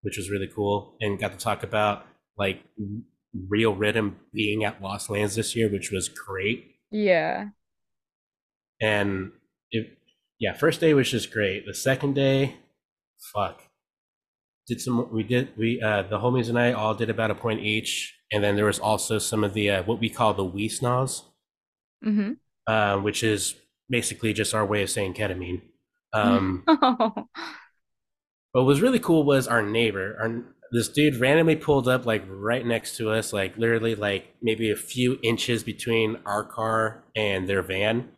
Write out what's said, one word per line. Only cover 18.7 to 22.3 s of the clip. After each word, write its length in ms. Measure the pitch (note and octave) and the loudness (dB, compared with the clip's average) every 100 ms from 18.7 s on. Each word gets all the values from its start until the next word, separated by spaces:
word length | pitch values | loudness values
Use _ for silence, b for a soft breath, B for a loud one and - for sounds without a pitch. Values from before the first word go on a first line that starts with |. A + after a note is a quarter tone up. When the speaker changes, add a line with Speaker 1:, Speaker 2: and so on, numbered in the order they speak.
| G2 | 2
Speaker 1:
also 400 | G#2+ G#2 - A2 | 0 0 0 -2
some 240 | - G#2+ | 0 0
of 100 | G#2 | 0
the, 160 | G#2 G#2 | 0 0
uh, 140 | G2 | 0
what 160 | F#2 A#2 | 0 -2
we 100 | A2+ | -2
call 240 | - A2+ | 2 0
the 100 | G2 | 2
wee 260 | F#2+ F#2+ G#2+ | -4 -4 -6
snoz, 540 | - B2 B2 C3+ - - _ _ _ _ _ _ _ A3 | -2 0 0 0 -4 -12 _ _ _ _ _ _ _ -2
Speaker 2:
Mm-hmm. 260 | G#3 G3+ | 0 0